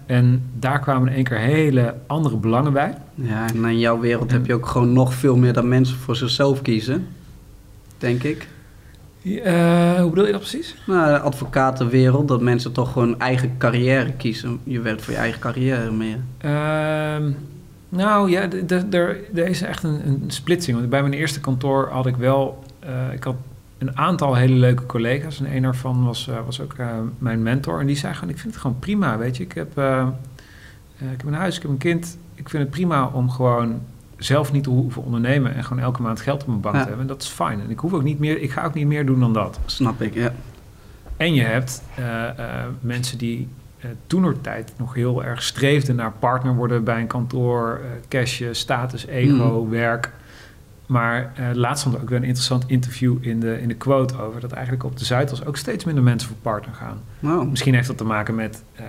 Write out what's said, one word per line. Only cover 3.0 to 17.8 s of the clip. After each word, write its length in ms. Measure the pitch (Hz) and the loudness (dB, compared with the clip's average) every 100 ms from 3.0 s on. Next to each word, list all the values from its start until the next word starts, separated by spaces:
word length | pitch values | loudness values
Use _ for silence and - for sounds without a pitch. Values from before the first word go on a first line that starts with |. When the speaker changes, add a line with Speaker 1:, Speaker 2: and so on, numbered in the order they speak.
| - - | -12 -6
Speaker 2:
Ja, 300 | 120 110 113 | -4 -2 -2
en 180 | 113 117 | 0 0
in 140 | 117 | 2
jouw 200 | 117 117 | 2 2
wereld 280 | 120 117 123 | 2 0 2
Speaker 1:
En 40 | 123 | 2
Speaker 2:
heb 80 | 127 | 2
je 80 | |
ook 120 | 120 - | 0 0
gewoon 280 | 123 123 | 2 4
nog 200 | 127 127 | 6 4
veel 240 | - 143 123 | 4 4 6
meer 160 | 123 | 6
dat 100 | 120 | 4
mensen 340 | 120 127 127 - | 4 4 4 0
voor 180 | - 120 | -4 -2
zichzelf 460 | 123 - 139 135 | 0 2 2 2
kiezen, 460 | 131 110 127 156 185 - - - - - - - - - | 0 0 0 -2 -4 -12 -20 -20 -20 -20 -20 -20 -20 -6
denk 260 | 123 123 | 0 0
ik. 240 | 147 160 - - - - - - - - | 0 -4 -8 -18 -20 -20 -20 -20 -20 -10
Speaker 1:
Ja, 200 | 185 220 214 170 170 170 175 180 | -6 -2 2 4 6 6 6 6
eh, 60 | |
hoe 80 | 175 | 4
bedoel 160 | 170 208 | 4 4
je 60 | |
dat 100 | 196 | 2
precies? 340 | - 277 339 - - | -4 -8 -8 -8 0
Speaker 2:
Nou, 240 | 180 156 | 4 6
de 60 | 143 | 4
advocatenwereld, 1080 | 143 127 131 143 131 131 120 131 127 131 147 | 2 -4 -2 2 2 2 2 6 6 6 4
dat 140 | 123 | 2
mensen 300 | 120 120 120 | 4 2 0
toch 200 | 127 123 | -2 -2
gewoon 280 | 131 120 117 | 2 2 2
eigen 380 | 127 127 127 - | 0 2 0 0
carrière 540 | 120 120 127 135 123 | 2 4 4 4 2
kiezen. 480 | 131 117 110 123 120 | -2 -4 -4 -4 -6
Je 160 | - 123 | -4 -4
werkt 200 | 113 110 | -2 -4
voor 120 | 117 | -4
je 60 | 117 | -4
eigen 200 | 113 110 | -2 -4
carrière 520 | 127 127 127 127 113 | -4 -2 0 0 0
meer. 260 | 110 110 113 127 - | -2 -2 -4 -8 -6
Speaker 1:
Ehm, 920 | 147 147 151 156 156 156 151 151 151 139 - - - - | -4 -2 0 0 0 -2 -2 -2 -2 -4 -8 -16 -20 -20